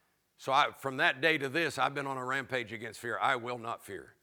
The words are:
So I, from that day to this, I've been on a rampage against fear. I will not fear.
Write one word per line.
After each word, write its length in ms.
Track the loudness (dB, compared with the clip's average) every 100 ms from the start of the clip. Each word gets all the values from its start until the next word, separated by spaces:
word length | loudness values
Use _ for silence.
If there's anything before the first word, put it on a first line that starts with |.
| _ _ _ _
So 140 | 2
I, 200 | 4 4 2
from 180 | -4 2
that 240 | 2 4
day 160 | 2 2
to 100 | 0
this, 300 | 0 0 2
I've 140 | 0
been 120 | 0 -4
on 120 | -4
a 80 | -2
rampage 480 | -2 -2 -4 -4
against 260 | -8 -10 -8
fear. 180 | -4 0
I 160 | 2 2
will 200 | 0 -6
not 240 | -4 -8
fear. 340 | -8 -12 -12 -20